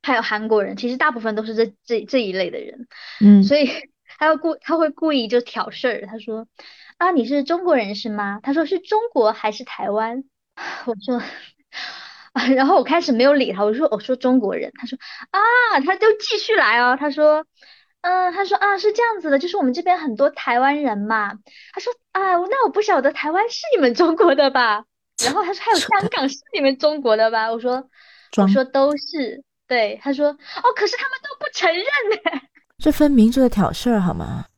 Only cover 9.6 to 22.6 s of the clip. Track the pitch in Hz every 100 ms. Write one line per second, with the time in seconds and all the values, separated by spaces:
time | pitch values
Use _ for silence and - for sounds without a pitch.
9.6 | 254 - 202 208 220 247 269 _ _ -
10.6 | - - - 214 - 240 - - - _
11.6 | _ - - - - - - 254 247 269
12.6 | 269 370 254 330 302 226 262 294 254 190
13.6 | 208 220 311 208 214 254 254 254 202 175
14.6 | - - 240 262 - - - 381 440 494
15.6 | 480 349 277 381 440 427 - 440 - 427
16.6 | 240 233 247 254 294 285 302 302 320 _
17.6 | _ _ _ _ 349 370 359 349 381 403
18.6 | 403 392 415 415 466 427 320 277 349 403
19.6 | 269 254 349 359 311 214 285 294 - 240
20.6 | 269 294 285 208 208 220 202 214 _ -
21.6 | - - 494 480 _ - 392 349 370 539